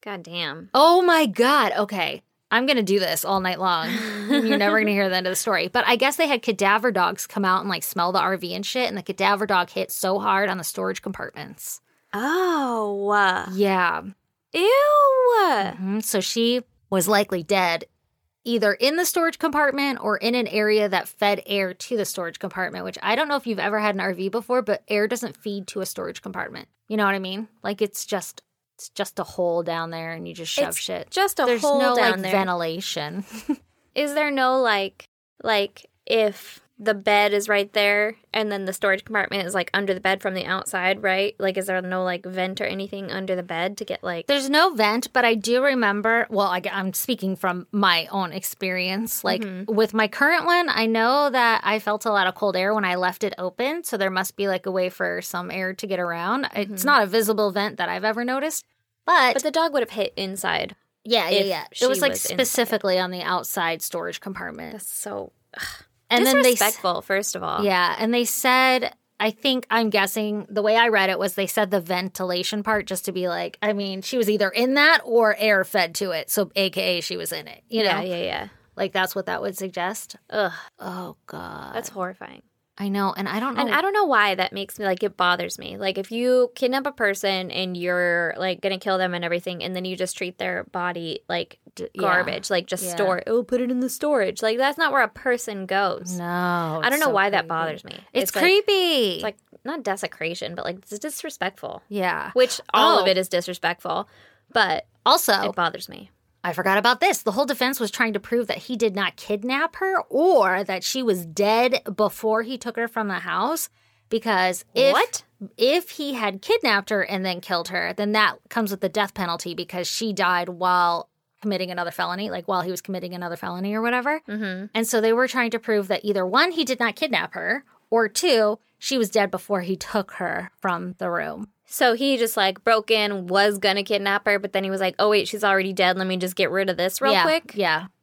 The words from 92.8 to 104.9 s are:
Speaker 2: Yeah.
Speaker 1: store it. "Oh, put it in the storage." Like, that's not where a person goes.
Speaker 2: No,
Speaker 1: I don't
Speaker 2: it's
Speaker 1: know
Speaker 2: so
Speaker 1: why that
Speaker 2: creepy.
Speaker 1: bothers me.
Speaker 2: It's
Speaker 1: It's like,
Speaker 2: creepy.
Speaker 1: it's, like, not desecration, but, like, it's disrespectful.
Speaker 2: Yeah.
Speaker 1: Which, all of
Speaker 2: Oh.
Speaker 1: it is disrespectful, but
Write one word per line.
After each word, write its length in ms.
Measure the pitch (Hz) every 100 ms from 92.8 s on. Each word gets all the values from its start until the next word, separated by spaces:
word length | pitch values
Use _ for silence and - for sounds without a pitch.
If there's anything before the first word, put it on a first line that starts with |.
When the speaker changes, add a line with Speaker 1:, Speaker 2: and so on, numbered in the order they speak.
Speaker 2:
Yeah. 120 | 185 175
Speaker 1:
store 220 | 196 180
it. 60 | -
"Oh, 160 | 226
put 180 | 202 247
it 80 | 247
in 120 | 254
the 80 | 254
storage." 520 | - 294 285 190 -
Like, 160 | 220 233
that's 220 | 269 294
not 120 | 320
where 100 | 269
a 60 | 220
person 580 | - 269 240 - 202 190
goes. 500 | 190 196 - 175 180
Speaker 2:
No, 60 |
Speaker 1:
I 560 | 175 175 180 175 165 160 233
don't 80 |
Speaker 2:
it's 60 | 285
Speaker 1:
know 60 | 302
Speaker 2:
so 60 |
Speaker 1:
why 160 | 208 196
that 120 | 165
Speaker 2:
creepy. 60 | 160
Speaker 1:
bothers 340 | 165 165 151
me. 100 | - - -
Speaker 2:
It's 160 | 240 285
Speaker 1:
It's 40 | 202
like, 80 |
Speaker 2:
creepy. 720 | 349 392 415 392 359 294 214 165
Speaker 1:
it's, 80 |
like, 140 | 214 - _ -
not 200 | 240 320
desecration, 720 | 214 196 180 - 160 175 - 170
but, 100 | -
like, 120 | 185
it's 200 | - 208
disrespectful. 840 | 302 285 320 - 185 196 - - _
Speaker 2:
Yeah. 440 | 202 180 160 143
Speaker 1:
Which, 280 | 247 254 - -
all 240 | 208 220 233
of 60 | 190
Speaker 2:
Oh. 40 |
Speaker 1:
it 60 | 185
is 100 | 185
disrespectful, 800 | 175 175 180 170 170 175 165 214 _ - _ _
but 360 | 233 196 160 -